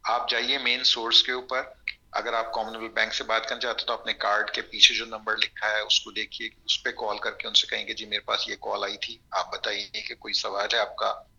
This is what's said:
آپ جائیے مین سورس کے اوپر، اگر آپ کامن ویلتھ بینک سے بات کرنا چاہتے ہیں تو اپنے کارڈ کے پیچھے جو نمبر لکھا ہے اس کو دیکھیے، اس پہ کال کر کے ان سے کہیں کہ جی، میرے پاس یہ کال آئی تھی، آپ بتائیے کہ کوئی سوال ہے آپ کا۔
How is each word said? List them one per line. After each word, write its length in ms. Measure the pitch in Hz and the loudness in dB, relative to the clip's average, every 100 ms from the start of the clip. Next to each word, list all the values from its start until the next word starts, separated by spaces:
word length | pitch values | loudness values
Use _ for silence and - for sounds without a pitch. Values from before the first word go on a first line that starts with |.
آپ 260 | - 120 120 | 2 0 2
جائیے 280 | 120 123 139 | 0 2 0
مین 260 | 123 123 | 2 2
سورس 380 | 127 120 113 117 | 2 2 6 4
کے 100 | - | 4
اوپر، 300 | 127 127 131 135 - - - _ | -2 -2 -4 -4 -10 -12 -12 _
اگر 200 | - 110 | -4 0
آپ 200 | 113 113 | 0 0
کامن 240 | 113 110 113 | -2 -4 -6
ویلتھ 180 | 113 | -4
بینک 200 | 107 110 | 0 0
سے 100 | - | 0
بات 240 | - 113 123 | 0 0 0
کرنا 120 | 123 | -2
چاہتے 200 | 123 113 | -2 -2
ہیں 60 | - | -2
تو 60 | |
اپنے 200 | 117 113 | -2 -2
کارڈ 380 | 110 104 104 110 | 0 2 4 2
کے 120 | - | -2
پیچھے 320 | - 107 - | -4 6 6
جو 100 | 110 | 6
نمبر 320 | 113 110 107 110 | -4 -6 -2 0
لکھا 340 | 110 - 107 | 0 2 2
ہے 100 | 107 | 2
اس 200 | 107 - | 2 2
کو 100 | - | 2
دیکھیے، 380 | 107 107 - 113 - | -6 -6 -6 -8 -8
اس 180 | - - | -2 0
پہ 80 | 123 | 0
کال 280 | 120 110 104 | -2 -4 -2
کر 120 | 104 | -4
کے 180 | 104 110 | -4 2
ان 60 | |
سے 120 | 107 - | 2 2
کہیں 180 | 110 | -4
کہ 100 | 107 | -4
جی، 120 | 110 110 | -8 -4
میرے 140 | 104 | -6
پاس 280 | - 104 - | 0 -2 -2
یہ 60 | 101 | -6
کال 240 | - 101 | -4 -2
آئی 120 | 98 104 | -2 -4
تھی، 220 | - - _ | -8 -8 _
آپ 220 | - - | -4 -2
بتائیے 480 | - - 104 104 - | -4 -4 -4 -6 -10
کہ 140 | - | -10
کوئی 200 | - 110 | -10 -4
سوال 320 | 95 107 98 104 | -2 0 -2 2
ہے 60 | 117 | 2
آپ 180 | 104 - | 0 0
کا۔ 260 | 110 - - | 0 0 -8